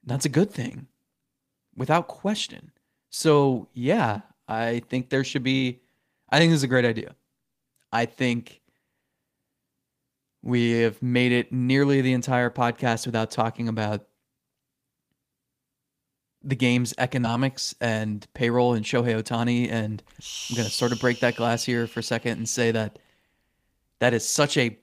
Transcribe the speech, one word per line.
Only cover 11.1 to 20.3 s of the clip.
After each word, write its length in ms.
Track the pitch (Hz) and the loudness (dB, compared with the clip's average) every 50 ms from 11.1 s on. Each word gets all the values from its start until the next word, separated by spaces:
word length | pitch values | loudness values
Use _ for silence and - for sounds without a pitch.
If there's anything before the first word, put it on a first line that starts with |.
| 123 123 123 123 | 2 2 4 4
it 200 | 123 120 120 - | 4 2 0 0
nearly 500 | 123 127 123 123 131 135 143 143 139 139 | -2 -2 0 2 4 4 4 4 4 2
the 120 | 127 131 127 | 2 2 0
entire 360 | 127 123 - 131 123 123 120 | 0 0 0 0 2 2 0
podcast 560 | 120 - 123 117 120 - - 123 113 113 - | 0 0 0 0 0 -2 -2 -2 -2 -2 -4
without 240 | 127 117 113 110 110 | -4 -2 -2 -2 -2
talking 380 | - - 113 113 110 - 120 113 | -2 -2 -2 -2 -2 -4 -6 -4
about 380 | 110 110 107 104 107 104 - _ _ _ _ _ _ _ _ _ _ _ _ _ _ _ _ _ _ _ _ _ _ _ _ _ _ _ _ _ _ _ _ _ _ _ _ _ _ _ _ _ _ _ _ _ _ _ - | -4 -2 -2 -2 -4 -6 -8 _ _ _ _ _ _ _ _ _ _ _ _ _ _ _ _ _ _ _ _ _ _ _ _ _ _ _ _ _ _ _ _ _ _ _ _ _ _ _ _ _ _ _ _ _ _ _ -4
the 120 | 143 135 | -4 -2
game's 380 | 110 127 123 120 123 123 113 - - | 0 2 2 2 2 0 -2 -2 -4
economics 760 | 127 123 - 131 120 117 113 120 131 135 131 - - - - _ | -4 -2 0 -2 0 0 0 0 -2 -2 -2 -4 -10 -10 -8 _
and 460 | - 117 110 110 110 107 107 104 - - _ | -2 -2 -2 -2 -2 -4 -6 -8 -10 -14 _
payroll 400 | - 127 117 117 123 123 123 120 | -2 0 2 4 4 4 4 2
and 100 | 113 107 | 0 -2
Shohei 340 | - - 123 120 120 113 110 | 0 0 0 2 2 0 -2
Ohtani. 480 | 110 - 120 117 117 120 120 120 123 - | -2 -4 -2 -2 0 0 0 0 0 0
And 320 | 117 113 107 107 107 104 - _ _ - - - | -2 -4 -4 -4 -6 -10 -12 _ _ -20 -18 -14